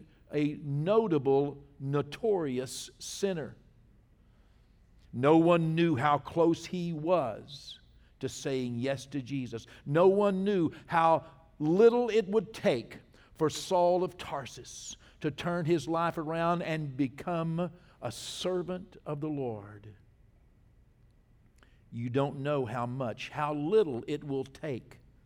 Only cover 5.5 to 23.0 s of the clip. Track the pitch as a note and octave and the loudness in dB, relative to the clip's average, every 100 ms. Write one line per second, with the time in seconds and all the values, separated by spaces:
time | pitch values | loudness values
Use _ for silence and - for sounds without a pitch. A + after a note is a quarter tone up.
5.5 | E3+ D#3+ D#3+ E3+ C3 D3 C#3+ - E3 E3 | 4 2 2 2 2 2 0 0 2 2
6.5 | E3 - F3+ E3+ D#3+ D#3 F3+ B2+ G2+ - | 2 -4 -6 -6 -4 0 0 0 -6 -12
7.5 | C#3+ - - - - - - C3 - D3 | -18 -18 -20 -20 -20 -20 -10 -8 -6 -4
8.5 | C3 B2 A#2+ C3 B2+ - D3 A#2+ C#3 A#2+ | -2 -2 -2 -2 -4 -6 -8 -6 -6 -6
9.5 | A#2 - - - D3+ F#3+ G3 G3+ F#3+ G3 | -10 -12 -14 0 6 6 6 4 2 2
10.5 | G3+ D#3+ - - E3+ E3 D#3+ - - - | 2 2 -2 -2 2 4 4 0 -18 -18
11.5 | - D3+ F3+ A#3 A#3+ B3 G#3 F#3+ G#3+ F#3+ | -4 2 6 8 6 2 2 2 0 -2
12.5 | - G3+ C3 - - - - - - D#3 | -2 0 0 -2 -16 -20 -20 -16 -2 -2
13.5 | D3 - F#3 F3 F3+ F3+ - - D3+ C3 | 0 0 4 4 4 0 -4 -10 -8 -10
14.5 | - A#2 - - - - - D#3 D3 F3 | -14 -16 -16 -16 -16 -20 -6 -4 -2 -2
15.5 | F3 D#3+ E3+ D#3 E3 E3+ D#3+ D3+ E3 E3+ | 0 2 0 0 0 0 -2 -4 0 0
16.5 | F3 F3 D#3 D3 B2+ C3+ C#3 - E3+ E3 | 0 -2 -4 -4 -2 -2 -2 -4 -2 -2
17.5 | E3 F3 E3 - - A#2+ - - - F3+ | -2 -4 -6 -20 -10 -10 -8 -10 -6 -4
18.5 | F#3 E3+ F#3 - - - D3 D#3 D3 B2+ | -2 -4 -8 -12 -14 -8 -6 -4 -4 -4
19.5 | G#2+ G2+ G#2 G#2+ G2 _ _ - _ _ | -6 -10 -18 -20 -20 _ _ -20 _ _
20.5 | _ _ _ _ _ _ _ _ _ _ | _ _ _ _ _ _ _ _ _ _
21.5 | _ - _ - A#2 B2 B2+ C#3 C#3+ C#3 | _ -20 _ -14 -8 -2 0 -2 -2 -4
22.5 | D3 A#2+ A#2+ A#2+ B2+ | -2 -2 -4 -6 -4